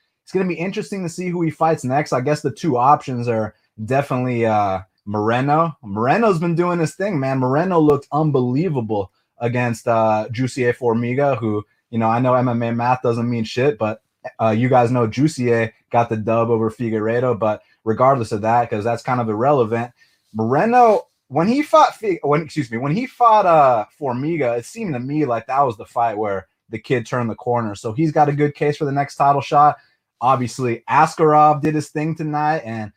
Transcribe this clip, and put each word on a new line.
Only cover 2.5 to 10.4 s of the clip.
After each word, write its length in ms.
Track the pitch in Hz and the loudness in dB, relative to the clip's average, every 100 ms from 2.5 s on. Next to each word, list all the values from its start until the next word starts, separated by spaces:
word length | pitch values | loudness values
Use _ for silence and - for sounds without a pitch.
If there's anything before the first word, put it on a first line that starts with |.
two 260 | - 170 120 | -4 -2 2
options 520 | 131 147 - 123 120 | 4 2 0 -6 -2
are 260 | 110 107 - _ - | -2 -4 -8 _ -12
definitely, 640 | 110 135 135 127 127 117 | -2 -2 0 -2 -2 0
uh, 360 | 113 107 101 95 - _ 104 | 0 2 0 -4 -8 _ -6
Moreno. 680 | 104 107 120 139 151 165 - | -2 0 0 2 2 0 -4
Moreno's 560 | 107 101 120 185 226 165 | -8 -2 0 2 2 0
been 180 | 175 165 | 0 0
doing 240 | 175 175 | 0 0
his 160 | 156 - | -2 -4
thing, 220 | 196 160 | -4 -2
man. 200 | 135 135 | -2 0
Moreno 400 | 127 139 185 170 | 0 0 2 2
looked 300 | 151 139 - | 4 2 0
unbelievable 960 | 147 156 135 123 131 180 139 110 104 95 _ _ - | -2 0 0 0 0 -2 -2 -4 -4 -6 _ _ -8
against, 460 | 120 123 123 113 120 | -4 -2 -2 -2 0
uh, 400 | 113 110 107 110 | 2 2 0 -2
Jussier 420 | 117 | -4